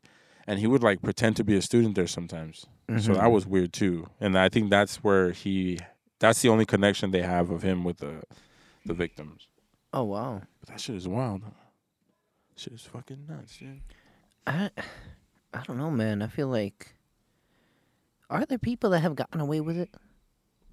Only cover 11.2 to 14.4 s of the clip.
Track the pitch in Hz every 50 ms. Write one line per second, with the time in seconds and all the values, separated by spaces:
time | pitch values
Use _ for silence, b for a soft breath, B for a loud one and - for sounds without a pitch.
11.2 | 131 117 98 95 110 107 - _ _ _ _ _ _ _ _ _ _ _ _ _
12.2 | _ _ _ _ _ _ _ - - - 117 113 - - - 123 - - 135 139
13.2 | 147 156 156 135 117 107 - - - 135 135 139 - - - _ _ _ _ _
14.2 | _ _ _ _